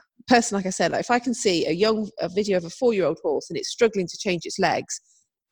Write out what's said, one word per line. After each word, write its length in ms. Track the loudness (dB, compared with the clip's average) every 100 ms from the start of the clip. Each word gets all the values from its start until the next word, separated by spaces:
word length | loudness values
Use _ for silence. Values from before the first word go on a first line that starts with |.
| -14 _ 4
person, 280 | 4 4 -2
like 80 | -2
I 40 |
said, 220 | 0 0
like, 80 | 0
if 100 | 0
I 80 | 0
can 140 | 0
see 320 | 0 0 2 0
a 60 |
young, 380 | 2 2 2 -4 -6
a 80 | -4
video 280 | -2 0 0
of 80 | -2
a 40 |
four-year-old 500 | 0 0 2 0 0
horse 260 | -2 -2 -4
and 80 | -6
it's 120 | -6
struggling 360 | 2 2 2 -4
to 100 | -4
change 240 | -4 -4 -4
its 140 | -2
legs, 400 | 0 0 -4 -12 -14 _ _ _ _